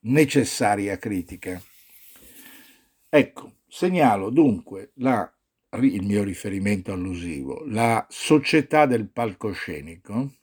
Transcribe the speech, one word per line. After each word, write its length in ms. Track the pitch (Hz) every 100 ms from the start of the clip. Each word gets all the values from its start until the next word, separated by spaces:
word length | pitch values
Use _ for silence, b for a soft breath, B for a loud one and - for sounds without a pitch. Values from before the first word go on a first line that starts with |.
| 110
necessaria 920 | 139 143 147 110 - 110 101 101 95
critica. 640 | 113 98 87 90 95 90 - _ _ - - B B B B B B B B B _
Ecco, 500 | 151 127 - - _ _
segnalo 640 | - 180 180 135 101 95
dunque 640 | 131 147 98 - 95 - -
la 360 | 120 120 85 _ _ _ _
ri-, 240 | - 131 101
il 80 |
mio 200 | 98 104
riferimento 680 | 101 90 104 98 98 101 92
allusivo, 720 | 95 92 87 85 73 65 - 151
La 380 | 107 117 113 -
società 760 | - - 151 147 160 - 151 147
del 240 | 120 104
palcoscenico 1200 | - 117 95 107 95 - 80 73 85 - 107 139 139